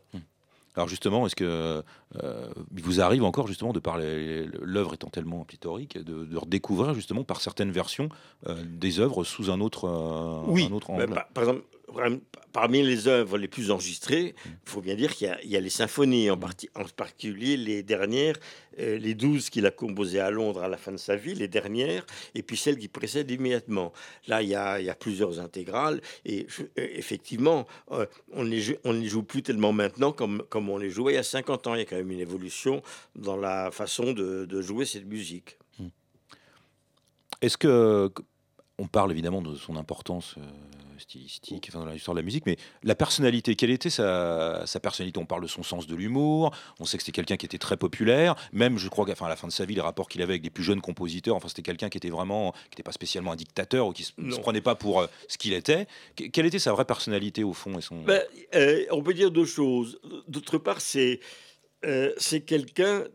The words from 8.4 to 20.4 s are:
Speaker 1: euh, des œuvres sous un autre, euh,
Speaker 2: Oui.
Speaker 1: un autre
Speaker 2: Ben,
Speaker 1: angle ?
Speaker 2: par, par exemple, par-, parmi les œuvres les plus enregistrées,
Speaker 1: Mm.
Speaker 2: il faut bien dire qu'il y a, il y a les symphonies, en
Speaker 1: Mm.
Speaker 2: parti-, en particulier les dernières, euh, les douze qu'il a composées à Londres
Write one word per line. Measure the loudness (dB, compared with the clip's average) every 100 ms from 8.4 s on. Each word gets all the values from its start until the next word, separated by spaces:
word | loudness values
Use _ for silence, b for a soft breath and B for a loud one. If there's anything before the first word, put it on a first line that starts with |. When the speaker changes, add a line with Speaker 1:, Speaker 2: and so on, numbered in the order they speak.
| -8
Speaker 1:
euh, | -8
des | -8 -4 0 4
œuvres | 4 2
sous | -2 -2 0
un | 0
autre, | 0 -2 -2
euh, | -2 -2 -2 -4 -4 2
Speaker 2:
Oui. | 4 4
Speaker 1:
un |
autre | 0 -4
Speaker 2:
Ben, | -2 -2
Speaker 1:
angle ? | -2
Speaker 2:
par, | -4
par | 0 2
exemple, | 2 -4 -20 -14 -2 0 0 -4
par-, | -20 -6
parmi | 2 4 6
les | 6 4 6
œuvres | 6 4 0
les | -2
plus | -2 0
enregistrées, | 0 0 -6 0 0 0
Speaker 1:
Mm. | -6 -16
Speaker 2:
il | -16 -12
faut | -8
bien | -4 0
dire | 0 0
qu'il | -4
y |
a, | -4
il | -2
y | -2
a |
les | 0
symphonies, | 0 0 4 4 6 4
en | 2
Speaker 1:
Mm. |
Speaker 2:
parti-, | -2 -8 -12 -10
en |
particulier | -10 -10 -10 -10 -10 -6 -2 -2
les | -2 -4
dernières, | 0 0 2 2 2 0 B B B -6
euh, | -4 -2
les | -2
douze | 2 4 4 2
qu'il | 2 4
a |
composées | 2 -2 -2 0 2
à | 2
Londres | 2